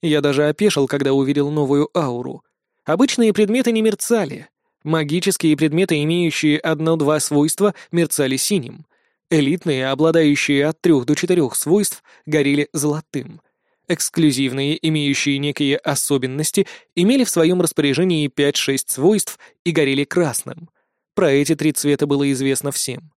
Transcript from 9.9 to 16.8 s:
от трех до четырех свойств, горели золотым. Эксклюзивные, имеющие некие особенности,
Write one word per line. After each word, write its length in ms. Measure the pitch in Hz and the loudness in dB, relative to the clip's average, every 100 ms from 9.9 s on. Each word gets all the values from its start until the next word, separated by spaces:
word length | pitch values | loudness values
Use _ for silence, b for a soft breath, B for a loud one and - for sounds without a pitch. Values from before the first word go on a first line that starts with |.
| 135 160 165 151 143 - 139 147 | 0 2 4 4 2 2 2 0
от 120 | 160 | 0
трех 240 | 180 147 120 | 2 2 2
до 100 | 147 | -2
четырех 400 | 175 180 131 - | 2 2 0 -2
свойств, 480 | - 196 202 - b b b | 0 2 2 -6 b b b
горели 420 | 151 143 143 143 | 0 2 0 -2
золотым. 680 | 156 147 147 - 147 131 160 _ _ _ _ _ | -4 -4 -4 -6 -10 -10 -18 _ _ _ _ _
Эксклюзивные, 920 | 170 - - 156 127 135 135 139 160 160 | -4 -2 2 2 2 -2 -2 -4 -2 -2
имеющие 500 | 156 143 135 147 139 | 0 0 -2 -2 -2
некие 400 | 143 135 143 143 | -4 -2 0 0
особенности, 880 | - 139 - 139 127 135 156 - 196 B | -2 -4 0 -2 -2 -4 -2 -2 -2 B